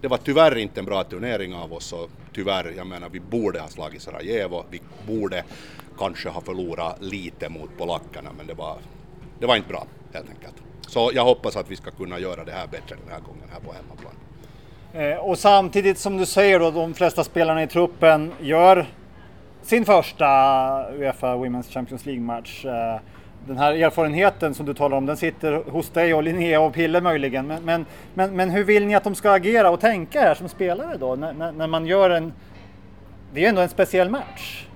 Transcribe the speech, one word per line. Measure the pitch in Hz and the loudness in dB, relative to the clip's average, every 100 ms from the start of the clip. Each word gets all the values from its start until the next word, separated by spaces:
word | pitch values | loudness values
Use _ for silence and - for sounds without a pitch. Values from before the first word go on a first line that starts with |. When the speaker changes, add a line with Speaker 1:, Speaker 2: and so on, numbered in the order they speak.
Speaker 1:
det | 135 | -2
var | 123 | -4
tyvärr | - 143 160 120 | 0 4 4 4
inte | 104 - | -4 -8
en | 95 | -6
bra | 98 | -4
turnering | 90 90 120 110 92 90 | -4 -8 -6 -6 -6 -10
av | 85 | -12
oss, | 82 - | -14 -12
och | 85 85 - - | -12 -14 -16 -16
tyvärr, | - 95 95 85 90 | -8 -4 -4 -4 -12
jag | 92 | -14
menar, | 90 85 | -14 -14
vi | 90 | -16
borde | 92 117 104 87 | -6 -4 -2 -4
ha | 78 | -12
slagit | - 78 71 | -12 -12 -12
Sarajevo, | - 80 87 113 92 87 - | -16 -12 -6 -4 -4 -8 -10
vi | 87 - - 104 | -16 -18 -18 -8
borde | 113 101 90 85 - - - - - | -6 -4 -6 -10 -16 -20 -20 -20 -8
kanske | 98 85 92 | -8 -6 -10
ha | 82 | -10
förlorat | 87 92 90 82 85 - | -10 -8 -8 -6 -8 -8
lite | 98 98 87 - 78 | -12 -10 -12 -12 -12
mot | 80 76 76 | -12 -16 -10
polackerna, | 87 82 - 78 71 73 | -8 -8 -10 -18 -16 -16
men | 78 | -16
det | |
var, | 80 80 78 - - - - - - | -12 -12 -14 -18 -20 -20 -20 -20 -6
det | 120 | 0
var | 117 | 0
inte | 92 | 0
bra, | - - - - | -12 -12 -18 -16
helt | 78 - | -16 -16
enkelt. | - - - - - - | -20 -20 -20 -20 -20 -8
Så | 120 117 | 0 0
jag | 127 | 2
hoppas | 120 120 139 104 | 2 2 0 -6
att | 90 | -10
vi | 95 | -12
ska | - | -16
kunna | - 92 90 | -12 -12 -8
göra | 92 85 | -8 -10
det | 85 | -12
här | 85 82 | -12 -12
bättre | 85 - 85 87 | -14 -16 -18 -16
den | |
här | 82 | -16
gången | - - - | -16 -20 -20
här | - | -18
på | - | -18
hemmaplan. | 85 - - - - - - - - - - - | -18 -20 -20 -20 -20 -20 -20 -20 -20 -20 -20 -18
Speaker 2:
Eh, | 160 147 160 | -6 -4 -2
och | 190 175 | -2 2
samtidigt | 202 202 185 202 196 185 | 6 6 6 2 2 2
som | 202 190 | -2 -2
du | 185 | 0
säger | - 202 190 | 4 6 6
då, | 165 | 4
de | 160 165 | 0 -4
flesta | 160 175 170 | 0 0 2
spelarna | 156 170 160 160 | -2 2 2 2
i | 156 | 0
truppen | 170 175 - 165 156 156 - | 2 0 4 6 6 2 -8
gör | 151 160 175 185 135 - - - - - - - | 0 6 8 8 4 -10 -20 -20 -20 -20 -20 -20
sin | - 226 214 | 0 0 6
första | 190 143 - 147 135 135 131 131 135 110 | 4 4 0 2 4 4 4 0 -4 -6
uefa | 139 139 127 131 123 | -6 -4 -2 -4 -2
Women's | 127 123 120 | -4 -6 -8
Champions | 127 123 131 147 | -10 -8 -10 -10
League-match. | 131 117 117 117 - 135 | -8 -6 -8 -10 -12 -8
Eh, | 117 113 110 - - - - 131 | -4 -4 -6 -10 -20 -20 -20 -12
den | 131 | 0
här | 147 | 2
erfarenheten | 156 160 - 156 151 196 190 160 | 4 2 2 0 4 2 2 -4
som | 135 147 | -4 -8
du | |
talar | 143 147 135 | -2 0 0
om, | 135 | -2
den | 147 | -2
sitter | 165 - 156 147 - | -4 -4 -2 -2 -4
hos | 143 - | -6 -4
dig | 170 170 | 0 2
och | 160 | 2
Linnea | 151 180 170 156 | 0 -2 2 4
och | 156 | 2
Pille | 151 165 165 | 2 0 2
möjligen. | 180 156 139 131 139 | 2 0 -2 -4 -6
Men, | 160 | -8
men, | 165 170 160 - - | -2 -2 -2 -14 -12
men, | - 190 190 | -2 -2 0
men | 185 | 0
hur | 185 | 0
vill | 196 208 202 | 4 4 6
ni | 208 | 2
att | |
de | 208 190 | 2 0
ska | 208 | 4
agera | 196 180 233 196 | 4 4 4 4
och | 175 | 4
tänka | 226 208 160 294 | 2 0 -4 2
här | 220 147 | 4 2
som | 180 | -4
spelare | - 185 180 320 285 | -4 -2 -2 -6 -6
då? | 131 127 | -4 -4
När, | 156 | -6
när, | 151 165 | -8 -8
när | 156 160 | -6 -4
man | 160 160 | -2 0
gör | 190 190 | 4 4
en... | 170 165 - - - - - - - - - - | 4 -2 -12 -20 -20 -20 -20 -20 -20 -20 -20 -12
Det | 143 | 2
är | |
ju | 190 | 2
ändå | 196 | 4
en | 175 | 0
speciell | - 190 185 180 | 2 2 2 2
match | 269 - - - - - | 0 -8 -14 -14 -16 -18